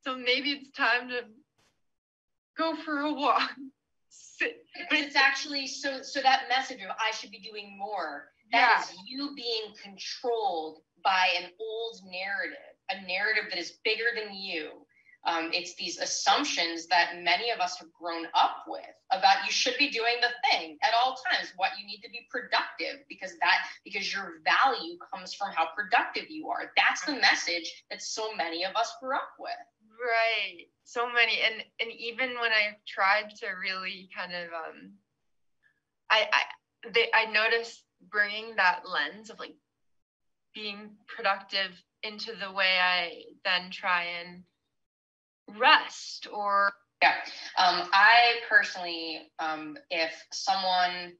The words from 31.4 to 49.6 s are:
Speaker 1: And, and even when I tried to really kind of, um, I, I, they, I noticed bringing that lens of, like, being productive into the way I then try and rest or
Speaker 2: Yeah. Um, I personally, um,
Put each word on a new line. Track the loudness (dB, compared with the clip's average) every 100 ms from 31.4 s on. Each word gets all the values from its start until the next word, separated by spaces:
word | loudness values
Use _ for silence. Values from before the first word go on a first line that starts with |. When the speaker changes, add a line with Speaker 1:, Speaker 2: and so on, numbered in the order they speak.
Speaker 1:
And, | 0 -2 -12 -8
and | -8 -6
even | -8 -4 -4 0
when | 2
I | 2 2 -4 -12
tried | 0 4 4 0 -10
to | -10 -6
really | -6 -4 -6 -10 -14 -10
kind | -8
of, | -8 -8
um, | -8 -10 -12 -20 -20 _ _ _ _ _ _ _ _ _ _ _
I, | 4 4
I, | 2 0 -8 _ _ 0
they, | 2 4
I | 4 4
noticed | 2 2 2 -2 -14 _ _ _
bringing | 0 0 -2 -6 2
that | 4 4 -2
lens | -2 -2 -6 -16
of, | -14
like, | -14 -14 _ _ _ _ _ _ _ _ _
being | -10 -10 -10 -16 -20 -16
productive | -4 -2 -2 -4 -4 -4 -6 _ _
into | -12 -10 -10 -8
the | -6
way | 0 2 4
I | 4 2 -2 -8 -18 -8
then | -2 -2 -2
try | -6 0 0 0 -8
and | -10 -16 -20 _ _ _ _ _ _ _ _ _ -20 2
rest | 6 6 4 -12 -12 -12 -10
or | -4 2 4 2 0 _ _
Speaker 2:
Yeah. | 4 4 -6 -12 -8 4
Um, | 4 4 2
I | 6 8 10 6 2 4
personally, | 2 2 -4 -6 -6 -6 -8 -12 -6
um, | -4 -4